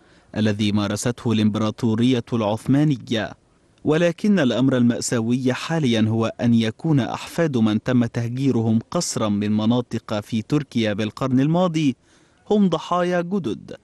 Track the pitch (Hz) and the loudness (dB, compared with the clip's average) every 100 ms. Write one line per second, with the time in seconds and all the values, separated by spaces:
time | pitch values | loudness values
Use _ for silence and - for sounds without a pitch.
0 | _ _ _ - 107 104 107 104 101 104 | _ _ _ -2 -2 0 0 0 -2 -2
1 | 123 120 120 110 107 104 107 - 117 110 | -4 -4 -2 2 2 0 -2 -2 -2 2
2 | 123 123 - 117 104 110 - 135 151 123 | 2 0 -2 -2 0 -2 0 2 2 0
3 | 110 113 95 - _ _ _ _ - 156 | -4 -4 -6 -10 _ _ _ _ -2 2
4 | 175 165 214 196 127 110 131 127 120 117 | 2 0 2 2 2 2 2 4 2 0
5 | - 123 113 127 127 123 - 165 135 113 | -2 -2 -2 0 0 -2 -2 -2 0 2
6 | 110 113 110 - 120 117 110 - 165 143 | 0 0 -2 -2 2 2 2 -2 0 0
7 | 82 - - - 165 127 110 110 - 123 | 0 -4 -6 -2 0 2 2 0 0 0
8 | 117 120 117 127 135 120 113 113 - 175 | 0 -2 -6 -2 0 2 2 0 0 -4
9 | - - 110 101 104 107 110 123 - 113 | -4 -2 -2 0 0 0 2 0 0 -6
10 | - 107 - 110 - 147 139 120 107 104 | -6 -6 -4 -6 -2 -2 -2 -2 -2 -2
11 | 110 - 135 127 143 170 185 160 147 - | -4 -4 -2 2 2 2 0 2 0 -2
12 | _ _ _ _ - 208 196 160 - 175 | _ _ _ _ -2 2 2 0 -2 -2
13 | 180 180 170 202 131 78 - - | 0 -2 -2 -4 -4 -6 -10 -20